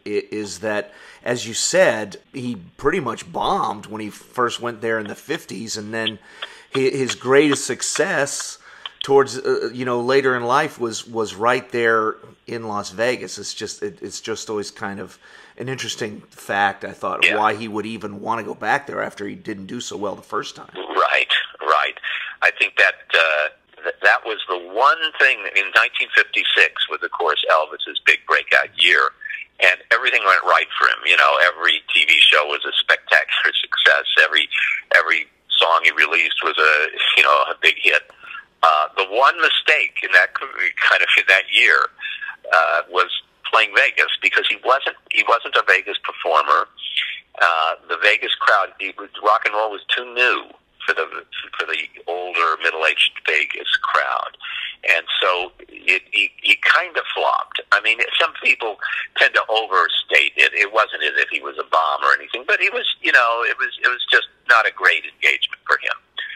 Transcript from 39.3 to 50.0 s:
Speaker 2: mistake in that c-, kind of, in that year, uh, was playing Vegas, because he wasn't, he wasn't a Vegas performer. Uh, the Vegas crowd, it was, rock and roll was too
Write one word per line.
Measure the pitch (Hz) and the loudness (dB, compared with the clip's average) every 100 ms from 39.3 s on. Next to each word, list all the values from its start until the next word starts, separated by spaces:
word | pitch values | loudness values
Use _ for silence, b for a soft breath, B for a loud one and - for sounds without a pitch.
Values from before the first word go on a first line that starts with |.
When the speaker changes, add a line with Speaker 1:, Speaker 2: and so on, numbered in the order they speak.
| 170 | 4
Speaker 2:
mistake | 156 - - 151 101 - | 0 0 2 0 0 -6
in | - | 2
that | 92 95 - | 4 2 -2
c-, | - - 90 - - | -8 -4 -6 0 2
kind | 95 | 2
of, | 87 - | 4 2
in | - | 4
that | 95 - | 2 2
year, | 107 117 73 - - B B B - - | 2 4 4 0 -4 B B B -14 0
uh, | 87 80 80 82 | 2 4 0 0
was | 90 90 - - _ - | 0 0 -4 -10 _ 0
playing | 113 107 | 2 4
Vegas, | 101 135 - 76 - | 4 2 2 0 0
because | 98 - - | 0 0 -2
he | 107 | -2
wasn't, | 117 135 160 - _ | 0 0 0 -8 _
he | - 117 | 0 2
wasn't | 117 110 113 | 0 0 0
a | 104 | 2
Vegas | 95 98 95 | 2 0 -6
performer. | - - 90 78 71 80 - B B B B B - - | -8 -6 0 2 4 2 0 B B B B B -16 0
Uh, | 87 82 80 85 82 | 2 2 0 -2 -6
the | 85 | 0
Vegas | 101 110 - - | 2 2 -2 0
crowd, | 110 107 92 - | 2 2 0 -6
it | 98 98 | -12 -10
was, | 101 95 | -16 -2
rock | 104 110 | 2 2
and | 117 | 0
roll | 104 110 | -2 -2
was | 98 - | -4 -4
too | 123 | -4